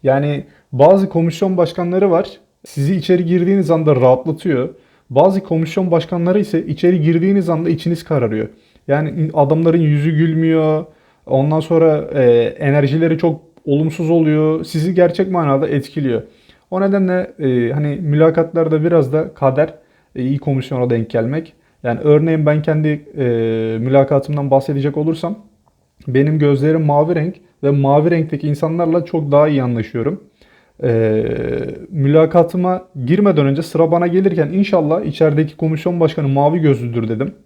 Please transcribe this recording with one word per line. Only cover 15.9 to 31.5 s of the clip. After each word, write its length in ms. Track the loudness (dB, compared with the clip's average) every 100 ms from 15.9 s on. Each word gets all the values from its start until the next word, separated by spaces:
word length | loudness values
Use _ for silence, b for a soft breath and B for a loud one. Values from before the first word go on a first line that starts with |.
| -4 -2 -4 -6 b b b b
O 100 | -2
nedenle, 520 | 0 0 0 -2 -4 -4
e, 340 | -2 0 0
hani 240 | -2 -4 -4
mülakatlarda 880 | -2 2 4 2 -2 -2 0 0
biraz 280 | 2 2 2
da 220 | -2 -4
kader, 400 | -2 -2 0 -2 -4 b b b -8
e, 60 |
iyi 160 | -4 -4
komisyona 520 | -2 -4 -4 -4 0
denk 200 | -2 -2
gelmek. 420 | -2 -2 -4 -8 _ _ _
Yani 180 | -6 -2
örneğin 440 | 2 2 2 0 0
ben 160 | 0
kendi, 260 | 0 0 0 -2 -8 -4
e, 60 | -2 0 -2 -2 -4 -4
mülakatımdan 680 | 0 2 2 0 -2 -4 0
bahsedecek 460 | 0 0 -4 -2 -2
olursam 420 | -4 -4 -6 -8 -14 _ _ _ _ _ -4
benim 300 | 0 2 2
gözlerim 440 | 2 2 2 0
mavi 320 | 2 2 2
renk 220 | 0 -4 -8 b b
ve 80 | -2
mavi 400 | 0 2 2 2
renkteki 380 | 0 -2 -4 -4
insanlarla 560 | -2 -4 -2 0 0
çok 280 | -2 -6 0
daha 160 | 2 4
iyi 140 | 2
anlaşıyorum. 600 | -2 -4 -4 -4 -4 -6 -14 b b b b _
Ee, 420 | -2 0 2 0 -2 -4 -4